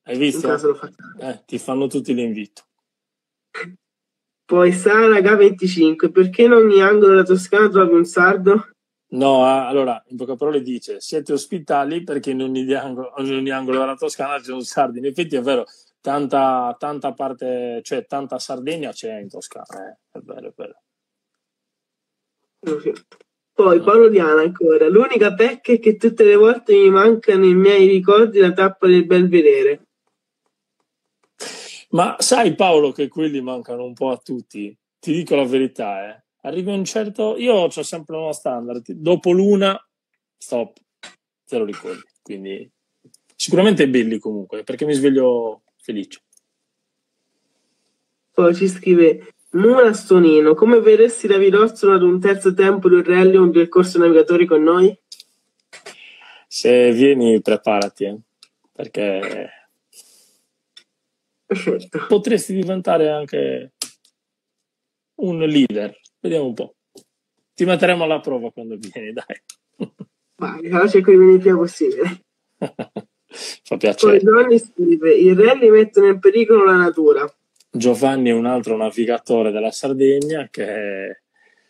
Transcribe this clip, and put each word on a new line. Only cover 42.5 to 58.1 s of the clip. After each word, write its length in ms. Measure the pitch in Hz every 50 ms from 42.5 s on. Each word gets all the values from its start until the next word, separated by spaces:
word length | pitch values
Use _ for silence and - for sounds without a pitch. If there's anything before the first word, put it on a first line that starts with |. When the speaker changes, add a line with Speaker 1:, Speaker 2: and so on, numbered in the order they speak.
| 98 104 - - _ _ _ _ _ _ _ _ _ _ _ _ _
Speaker 1:
sicuramente 540 | - - - 147 170 190 214 196 156 156 135
belli 300 | 127 123 113 113 113 104
comunque, 460 | - 110 107 104 95 90 - 107 107
perché 200 | - 127 123 151
mi 80 | 151
sveglio 720 | 147 135 135 143 135 135 127 127 120 120 117 110 107 - _ _ _
felice. 440 | _ _ - 113 104 95 - - - _ _ _ _ _ _ _ _ _ _ _ _ _ _ _ _ _ _ _ _ _ _ _ _ _ _ _ _ _ _ _ _ _ _ _ _ _ _ _ _ _ _
Speaker 2:
Poi 220 | _ - 180 175 175
ci 140 | 185 196 190
scrive 640 | - - - 190 180 175 170 160 151 - - - _ _ _ _
Mura 400 | - 175 196 233 254 262 247 220 208
Stonino, 600 | - - - 190 180 175 160 156 151 151 151 160
come 260 | - 220 226 240 226
vedresti 460 | 208 214 214 214 226 240 233 - - 202
la 100 | 196 190
Virozzolo 560 | 196 196 190 208 214 233 233 - - 196 196
ad 80 | 185
un 180 | 180 180 180 185
terzo 320 | 185 202 196 196 - 190
tempo 360 | 180 - 196 190 202 196 185 180
di 80 | 180
un 80 | 175 165
rally 320 | 170 180 185 185 185 190
o 60 | 190
un 100 | 185 175
percorso 460 | 160 170 165 170 - 185 185 180 - 170
navigatori 460 | 170 170 165 160 156 165 175 170 180
con 180 | 180 165 151
noi? 340 | 156 160 175 185 185 202 208 - _ _ - - _ _ _ _ _ _ _ _ _ _ - - _ - - _ - - _ _ - - - _ _
Speaker 1:
Se 460 | _ - - - 123 123 123 123 120
vieni 480 | 117 117 135 139 139 127 120 117 110 107
preparati, 640 | - - 107 104 - 113 107 101 101 98 - - 98
eh, 140 | 98